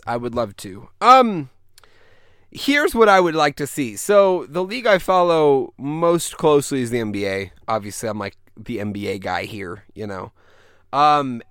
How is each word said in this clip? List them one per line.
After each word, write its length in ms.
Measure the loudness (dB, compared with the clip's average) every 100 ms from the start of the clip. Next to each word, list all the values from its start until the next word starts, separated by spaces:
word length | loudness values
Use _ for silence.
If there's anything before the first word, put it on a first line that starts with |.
| -6
I 80 | -8
would 180 | -6 -6
love 200 | -6 -8
to. 300 | -18 -18 -20 _
Um, 480 | 6 6 6 -2 -8 _ _ _ _ _ _ _ _ _ _
here's 420 | -8 -2 0 0 6
what 140 | 8
I 100 | 8
would 160 | 4 2
like 200 | 0 -2
to 100 | -8
see. 280 | -6 -8 -6
So, 480 | 2 4 4 2 -4
the 160 | -8
league 240 | -6 -4 0
I 120 | 0
follow 760 | 2 2 2 4 4 2 0 -10
most 600 | -10 -2 0 0 -2 -2
closely 440 | 2 2 2 -4
is 100 | -4
the 80 | -4
N 120 | -4
B 140 | -4 -4
A. 240 | -4 -8 -14 -6
Obviously, 400 | -6 -6 -10 -8
I'm, 120 | -8
like, 180 | -10 -12 _ -20
the 240 | -12 -10
N 140 | -8
B 140 | -8 -8
A 100 | -8
guy 240 | -6 -8 -8
here, 380 | -12 -12 -14 -18 -16
you 100 | -12
know. 240 | -12 -14 _ _ _ _ _ _ 0
Um, 460 | 2 2 -2 -8 -6